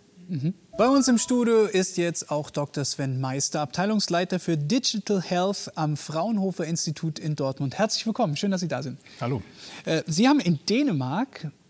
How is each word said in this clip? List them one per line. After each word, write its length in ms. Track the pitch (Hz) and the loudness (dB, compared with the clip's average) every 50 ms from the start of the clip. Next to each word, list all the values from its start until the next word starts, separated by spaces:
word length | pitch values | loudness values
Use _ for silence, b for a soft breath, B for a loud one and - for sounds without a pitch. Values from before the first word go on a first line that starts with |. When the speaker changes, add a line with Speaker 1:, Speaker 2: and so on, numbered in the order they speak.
| - _ _ - - - | -14 _ _ -18 -10 -8
Speaker 1:
Mhm. 240 | 185 135 135 175 - - - _ - | -4 -2 -2 -4 -4 -6 -12 _ 0
Bei 120 | - 220 254 | 2 4 4
uns 200 | 277 277 254 262 | 6 4 6 4
im 80 | 240 | 4
Studio 480 | 220 - - 254 240 240 233 226 220 214 | 4 4 2 2 2 4 4 6 4 4
ist 320 | - - 185 185 - - | 4 2 2 0 0 0
jetzt 340 | 175 170 170 165 - - - | 0 0 0 -2 -4 -4 -4
auch 200 | 151 151 143 - | -4 -4 -4 -4
Doktor 340 | - 147 143 - - 151 135 | -4 -4 -4 -2 -2 -4 -4
Sven 360 | - - - 139 135 131 131 | -2 -2 -2 -2 -2 -2 -2
Meister, 400 | 135 131 131 139 - - - 156 | -2 -2 -2 -2 -2 -2 -2 -2
Abteilungsleiter 760 | 147 139 - 175 190 208 220 202 - - 170 170 185 - 185 175 | -4 -2 -2 0 0 2 2 0 0 2 0 0 0 0 -2 -2
für 200 | - 175 165 151 | 0 0 0 0
Digital 640 | 147 147 226 269 - - - 208 - - 208 185 | 0 0 0 0 0 0 -2 -2 -2 0 0 0
Health 480 | - - 185 175 185 202 196 - - - - | 0 0 0 0 0 0 -2 -4 -8 -8 -4
am 200 | 170 156 151 151 | -2 -2 0 -2
Fraunhofer 720 | - - - 151 160 180 233 226 202 190 190 175 - 165 | -2 -4 -4 -4 -2 -2 0 0 0 0 0 -2 -2 -4
Institut 520 | 156 170 - - 165 147 - 165 160 156 - | -2 -2 -2 -2 -4 -4 -4 -4 -6 -4 -4
in 180 | - 151 151 | -4 -4 -2
Dortmund. 420 | - 139 135 131 - 139 131 - - | 0 -2 -2 -2 -2 -4 -2 0 0
Herzlich 260 | 214 214 - - - | 0 0 0 -2 -2
willkommen, 300 | 226 208 - 226 160 147 | -2 0 0 0 0 0
schön, 140 | - 208 202 | 0 0 0
dass 100 | 190 175 | 0 0
Sie 80 | 180 156 | -2 -4
da 140 | 139 127 | -4 -4
sind. 160 | 143 131 123 - - - - - | -6 -6 -10 -12 -16 -20 -8 -6
Speaker 2:
Hallo. 240 | 120 120 143 104 - B B B B B B B B | -2 -2 -2 -2 -4 B B B B B B B B
Speaker 1:
Äh, 160 | 160 160 156 - | -2 0 0 0
Sie 220 | - 151 170 240 262 | 0 2 4 6 6
haben 120 | 302 277 | 6 6
in 180 | 180 175 160 - - - | 4 2 0 0 0 0
Dänemark 840 | 208 262 302 262 170 135 127 127 151 202 269 - - - - 147 - _ _ | 2 2 2 2 0 0 -2 -2 -2 -2 -4 -4 -8 -10 -12 -12 -12 _ _